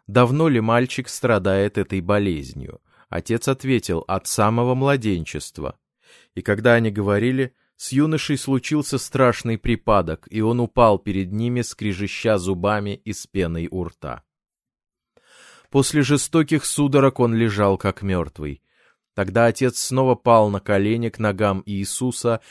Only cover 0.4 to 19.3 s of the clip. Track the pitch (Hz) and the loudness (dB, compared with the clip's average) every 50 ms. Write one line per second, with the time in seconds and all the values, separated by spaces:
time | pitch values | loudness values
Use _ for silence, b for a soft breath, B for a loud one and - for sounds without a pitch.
0.4 | 160 160 135 113 107 110 113 120 127 123 - - 123 - - - - 120 113 101 | 2 2 2 2 2 2 2 2 2 0 -4 -8 -8 -8 -10 -4 0 2 2 2
1.4 | 92 98 95 98 101 104 - 107 92 - 98 95 85 92 104 104 101 98 85 76 | 2 2 2 2 2 0 0 -2 -4 -2 -2 -4 -2 0 0 0 2 0 -2 -4
2.4 | 67 64 - - - - - - b b b b b b - 87 - - 113 120 | -6 -10 -12 -14 -14 -14 -16 -18 b b b b b b -8 -8 -4 -2 -2 -2
3.4 | - 135 135 - - 131 131 110 - - 87 82 - - 95 95 - - - - | 0 -2 -4 -2 -2 -2 -2 0 0 -2 -4 -4 -2 -4 -6 -6 -4 -4 0 2
4.4 | 104 107 113 117 120 127 127 131 135 139 139 131 113 107 95 85 78 - - 73 | 2 2 2 2 2 0 0 0 2 0 0 0 0 0 -2 -2 -4 -6 -10 -10
5.4 | - - - - 73 65 - _ _ _ _ b b b b b b b b 90 | -10 -12 -14 -10 -10 -10 -10 _ _ _ _ b b b b b b b b -8
6.4 | - - 104 107 110 123 117 117 113 110 98 107 101 101 101 104 113 127 131 131 | -2 -2 -2 2 4 4 4 4 4 0 -2 -2 0 2 2 2 2 0 0 -2
7.4 | 131 123 _ _ _ _ _ _ - - 127 139 151 156 156 143 - - 147 131 | -2 -4 _ _ _ _ _ _ -12 -4 0 0 2 2 0 -2 -2 -2 -4 -4
8.4 | - 139 135 127 - - 151 151 139 - 143 127 - - - 135 131 123 113 - | -2 -2 -2 -2 0 -2 -2 -2 -2 -2 -4 -6 -6 -4 0 2 4 4 2 0
9.4 | - 117 113 101 - 120 113 - - 113 107 98 85 82 80 - _ - - 110 | -4 -6 -6 -4 -2 -2 -2 -2 0 2 2 2 2 0 -6 -8 _ -8 -4 -2
10.4 | 107 113 120 123 120 - - 127 120 110 101 92 - 107 92 98 95 90 101 107 | 0 0 2 0 -2 0 4 4 6 6 6 4 0 -4 -4 -4 -4 -4 -4 -4
11.4 | 117 120 123 123 113 - - - 107 104 95 92 101 98 - - - 113 107 95 | -4 -2 -2 -4 -4 -6 -8 -6 -4 -4 -4 -4 -4 -6 -6 -4 0 0 0 2
12.4 | 87 95 95 87 90 101 107 104 101 104 98 - - 110 98 - - _ - 98 | 0 -2 -2 0 0 0 0 0 -4 -6 -8 -10 -10 -12 -12 -12 -12 _ -4 -2
13.4 | 90 82 82 82 85 - - 92 87 82 - _ - 69 60 - _ _ _ _ | -2 -2 -2 -4 -6 -6 -6 -6 -8 -8 -10 _ -12 -12 -12 -12 _ _ _ _
14.4 | _ _ _ _ _ _ _ _ _ _ _ _ _ _ _ b b b b b | _ _ _ _ _ _ _ _ _ _ _ _ _ _ _ b b b b b
15.4 | b b b b b b - 139 131 - - 151 135 123 147 135 - - - 165 | b b b b b b 2 2 2 2 2 0 2 2 2 0 0 0 0 0
16.4 | 156 - 156 143 - - - - 147 139 139 143 135 135 - - 123 117 113 113 | 2 2 0 -2 -2 -4 -2 0 0 2 4 4 4 4 4 2 0 2 2 2
17.4 | 117 110 101 104 104 98 98 - - 98 - - 101 98 92 87 80 73 _ - | 0 0 2 2 2 2 2 2 0 -4 -4 -2 -4 -2 -2 -2 -2 -4 _ -10
18.4 | 76 73 69 - _ _ _ _ _ _ _ _ _ _ - 104 98 95 | -10 -10 -10 -12 _ _ _ _ _ _ _ _ _ _ -6 -6 -4 -2